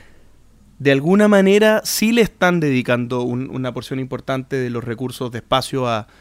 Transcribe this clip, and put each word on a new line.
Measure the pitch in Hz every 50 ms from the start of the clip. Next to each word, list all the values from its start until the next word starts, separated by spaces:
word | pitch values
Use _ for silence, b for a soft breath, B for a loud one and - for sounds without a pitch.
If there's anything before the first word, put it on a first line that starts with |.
| b b b b b b b b _ _ _ _ _ - _ -
de | 135 139
alguna | 139 139 139 165 190 208 214 214
manera | 208 196 190 190 196 208 214 214 214 208 -
sí | - - - 214 220
le | 233 240
están | 214 180 - _ 185 180 180 175
dedicando | 156 147 131 127 120 - 123 120 123 117 131 123
un, | 123 123 120 123 131 -
una | - 131 131 127 117
porción | 123 117 - 139 131
importante | 131 127 131 120 - - 135 131 127 - 139
de | 135 127 120
los | 120 117 113
recursos | 120 117 107 127 127 123 - 131 120
de | 120 113
espacio | - _ 135 131 127 - - 135 127 120
a, | 117 107 104 b b b